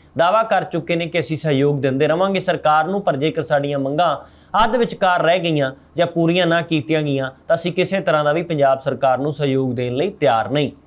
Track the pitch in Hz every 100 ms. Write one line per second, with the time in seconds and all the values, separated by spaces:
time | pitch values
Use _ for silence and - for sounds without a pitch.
0 | - - 175 214 226 190 160 170 - 170
1 | 170 175 143 151 160 135 143 147 135 135
2 | 151 165 196 185 185 156 156 156 160 196
3 | 190 139 156 156 139 143 143 143 135 147
4 | 170 139 - - - 202 214 240 233 -
5 | 185 175 160 180 170 147 135 139 - 147
6 | 170 170 165 180 170 170 165 156 143 156
7 | 147 135 131 - - 165 175 180 175 190
8 | 175 151 147 160 170 151 139 135 143 123
9 | 131 127 147 147 143 135 131 120 123 123
10 | 196 - 139 113 107 147 135 -